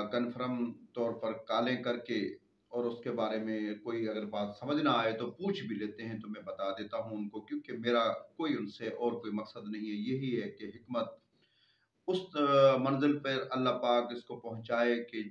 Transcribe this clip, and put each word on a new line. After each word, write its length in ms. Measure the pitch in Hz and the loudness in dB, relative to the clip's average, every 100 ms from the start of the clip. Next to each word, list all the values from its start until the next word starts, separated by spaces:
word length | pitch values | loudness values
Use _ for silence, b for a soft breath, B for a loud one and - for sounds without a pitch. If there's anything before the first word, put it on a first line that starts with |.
| 107 | 0
confirm 600 | 120 120 123 127 123 117 - - | 0 -2 -2 -2 -2 -2 -6 -10
तौर 180 | 120 117 | -2 -2
पर 200 | 113 110 | -2 -4
कॉलें 500 | 107 - 113 120 123 | -4 -2 2 2 2
करके 360 | 123 120 - 110 98 - _ _ _ | 0 -2 0 0 0 -4 _ _ _
और 140 | 120 120 | -2 -2
उसके 240 | 117 127 | -2 -4
बारे 280 | 117 107 110 | 0 0 0
में 400 | 110 110 104 104 | -2 -2 -2 -4
कोई 260 | 120 117 110 | -4 -2 0
अगर 180 | 107 | -2
बात 320 | 104 107 101 - | -2 -2 -4 -4
समझ 220 | 127 151 | -2 2
ना 100 | 147 | 4
आए 200 | 120 113 | 4 4
तो 140 | 113 120 | 0 -4
पूछ 360 | - 196 180 | -4 -2 -2
भी 120 | 110 | -2
लेते 280 | 101 107 104 | -4 -4 -6
हैं, 180 | 113 107 | -8 -8
तो 80 | 104 | -8
मैं 160 | 104 | -10
बता 260 | 92 95 98 | -8 -4 -4
देता 280 | 98 104 113 | -4 -4 -4
हूँ 180 | 113 110 | -4 -4
उनको, 220 | 104 107 | -6 -8
क्योंकि 320 | - 147 - | -8 -8 -6
मेरा 320 | 117 120 120 113 95 - - | -4 2 4 4 0 -6 -4
कोई 180 | 156 120 | -2 0
उनसे 320 | 101 - 110 | -2 -6 -6
और 260 | - 120 | 0 0
कोई 160 | 117 110 | 0 -2
मकसद 400 | 104 107 117 104 | -4 -4 -10 -8
नहीं 180 | 107 107 | -6 -4
है। 80 | 104 | -4
यही 340 | 113 131 135 | -2 -2 0
है 180 | 113 101 | -2 -2
कि 180 | - 101 | -6 -12
हिकमत 500 | 110 - 120 110 - _ _ _ _ _ _ _ _ - | -12 -6 -2 -2 -6 _ _ _ _ _ _ _ _ -2
उस, 280 | 185 - 151 | -2 -2 2
अ, 400 | 143 139 139 131 | 6 10 10 8
मंजिल 400 | 131 139 147 139 | 4 4 4 2
पर 300 | 135 131 - | 0 -2 0
अल्लाह 220 | 131 127 | 0 2
पाक 340 | 120 123 120 120 | 2 4 4 4
इसको 240 | 120 - 117 | -4 -10 -10
पहुँचाए 600 | 117 113 113 117 120 120 | -8 -8 -2 2 4 2
कि 260 | 117 110 101 | 0 -6 -8